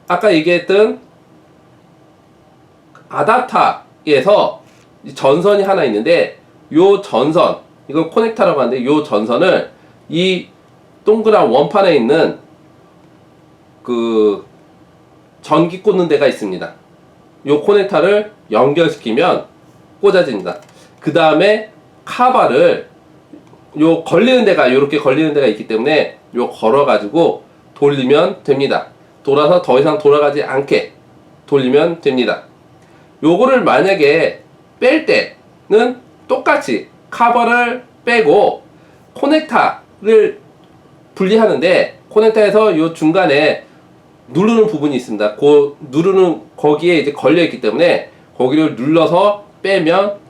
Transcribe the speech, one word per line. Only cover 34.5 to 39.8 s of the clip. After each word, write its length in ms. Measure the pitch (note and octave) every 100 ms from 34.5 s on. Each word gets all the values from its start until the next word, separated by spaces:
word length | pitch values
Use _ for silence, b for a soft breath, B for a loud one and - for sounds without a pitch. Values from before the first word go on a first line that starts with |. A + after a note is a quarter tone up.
| _ _ _
뺄 260 | B3+ D#4 -
때는 920 | B2 - - _ _ - G#3+ B3+ B3+ - _ -
똑같이 600 | C4+ E4 C#4+ - G#2+ - _ _
카바를 760 | - A#3+ A#3+ A#3 A#3+ A#3+ B2+ - _ A#3
빼고 580 | A#3 D3 G3+ - - - b b b b
커넥터를 1300 | - C#4 D#4 - A#3 - -